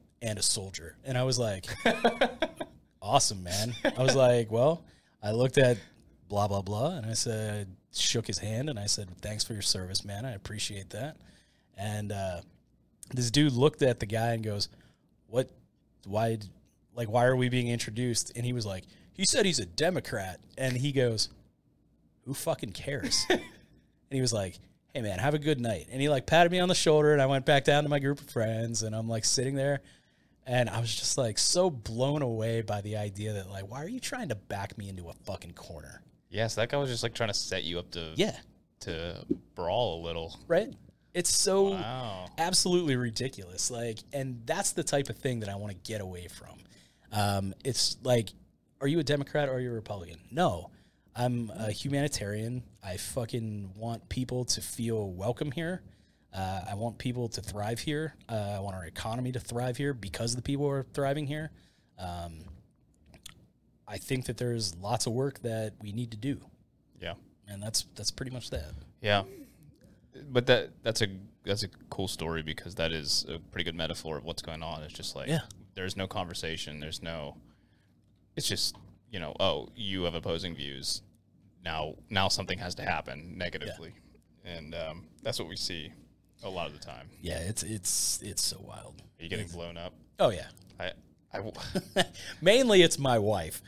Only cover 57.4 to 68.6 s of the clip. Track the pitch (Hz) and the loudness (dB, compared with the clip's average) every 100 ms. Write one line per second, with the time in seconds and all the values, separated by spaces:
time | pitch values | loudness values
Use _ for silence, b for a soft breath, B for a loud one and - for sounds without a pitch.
57.4 | - 104 104 117 - 147 156 - - 110 | -8 -4 -4 -2 -2 -4 -4 -8 -6 -4
58.4 | 101 101 98 92 85 - 113 120 127 123 | -2 -4 -6 -8 -10 -8 -6 -2 -2 -4
59.4 | - 120 127 123 143 127 98 - 117 123 | -4 -2 -2 -2 -2 -2 -6 -4 -2 -2
60.4 | 131 139 143 139 127 - 139 143 139 151 | -2 0 0 0 -4 -2 0 0 -2 -6
61.4 | 156 - b b b - 92 87 85 80 | -8 -12 b b b -12 -8 -8 -8 -12
62.4 | - - - _ _ _ _ - - - | -16 -18 -20 _ _ _ _ -20 -20 -20
63.4 | - _ _ _ - 101 - 131 127 113 | -20 _ _ _ -12 -10 -4 -4 -2 -4
64.4 | 123 117 104 87 98 127 - 113 139 - | -2 -2 -4 -6 -2 -2 0 0 -2 -4
65.4 | 120 110 110 - 107 107 120 107 131 139 | -6 -4 -6 -8 -8 -6 -6 -6 -4 -6
66.4 | - - _ _ _ - 87 82 - _ | -8 -20 _ _ _ -12 -10 -10 -14 _
67.4 | - 98 107 - - - 110 - 131 127 | -14 -10 -4 -4 -4 -6 -6 -4 -6 -8
68.4 | - - | -8 -8